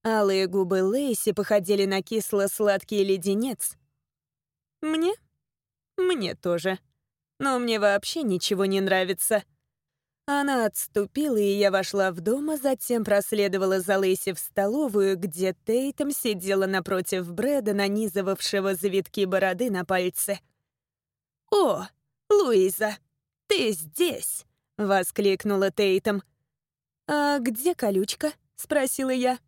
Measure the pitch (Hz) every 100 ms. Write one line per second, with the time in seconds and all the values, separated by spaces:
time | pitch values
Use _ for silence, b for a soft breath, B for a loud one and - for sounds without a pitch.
0 | 226 220 202 190 190 196 185 190 190 247
1 | 285 220 - 196 202 208 175 202 196 190
2 | - 220 - 202 196 - 208 196 - 208
3 | 196 190 185 202 254 220 - - _ _
4 | _ _ _ _ _ _ _ _ 311 320
5 | 349 440 _ _ _ _ _ _ _ -
6 | 370 330 190 - 180 175 180 190 _ _
7 | _ _ _ _ 285 247 240 220 202 202
8 | - 330 262 180 - 190 196 196 190 185
9 | 185 185 - 214 - _ _ _ _ _
10 | _ _ - 285 285 262 220 - - 208
11 | 202 - 302 220 202 202 202 190 190 202
12 | 190 175 170 262 302 302 269 262 - 240
13 | 214 202 196 214 202 190 190 190 180 196
14 | 190 190 - 170 - - 196 262 285 208
15 | 196 190 185 160 190 170 - 233 277 -
16 | 285 277 240 196 190 196 190 190 175 190
17 | 180 190 175 170 240 285 214 202 202 208
18 | 220 202 190 196 - 202 190 185 196 190
19 | - - 190 190 190 185 247 190 175 185
20 | 180 - - 202 _ _ _ _ _ _
21 | _ _ _ _ _ 415 311 170 185 _
22 | _ _ _ 415 311 214 185 - 214 208
23 | _ _ _ _ _ 392 240 185 156 -
24 | 349 233 - - - _ _ - 208 196
25 | 180 - 202 190 214 196 196 - 202 185
26 | - 101 - _ _ _ _ _ _ _
27 | - 294 285 285 240 220 302 349 226 190
28 | 208 - 302 - _ - - 294 262 -
29 | 262 254 247 247